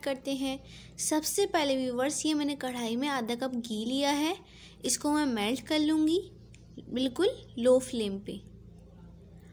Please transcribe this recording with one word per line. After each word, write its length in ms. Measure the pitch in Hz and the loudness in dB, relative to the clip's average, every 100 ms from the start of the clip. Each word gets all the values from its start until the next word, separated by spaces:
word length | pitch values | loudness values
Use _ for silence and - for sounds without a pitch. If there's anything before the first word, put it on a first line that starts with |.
करते 320 | - 269 269 | -4 -4 -2
हैं। 240 | 269 269 269 - - - - | -2 -2 -4 -10 -18 -16 -6
सबसे 460 | - 311 311 - 403 | 0 0 2 2 2
पहले 280 | 370 285 269 | 4 4 2
व्यूअर्स, 460 | 254 240 269 294 311 | 2 0 0 0 0
ये 80 | |
मैंने 220 | 302 285 277 | 2 0 -2
कढ़ाई 380 | 254 247 233 233 | -4 -4 -2 0
में 120 | 285 | 0
आधा 240 | 277 226 240 | 0 -2 -2
कप 200 | 262 247 | -2 -4
घी 280 | 226 214 | -4 -4
लिया 260 | 220 269 285 | 0 2 2
है, 240 | 285 302 392 - - - - | 4 2 -2 -8 -20 -20 -8
इसको 280 | - - 294 | -2 0 2
मैं 140 | 302 294 | 2 2
मेल्ट 400 | 233 208 247 - | 2 0 -2 0
कर 120 | 311 | 2
लूँगी 420 | 302 311 311 339 370 - - - - - - | 4 4 4 2 -2 -10 -20 -20 -20 -18 -8
बिल्कुल 460 | 240 262 240 381 - - - | -2 0 2 2 0 -6 0
लो 200 | 233 254 | 6 6
फ्लेम 380 | 262 240 208 196 | 4 -2 -2 -4
पे। 200 | 196 196 - - - - - - - - - - - | -8 -12 -14 -20 -20 -20 -20 -20 -20 -20 -20 -20 -20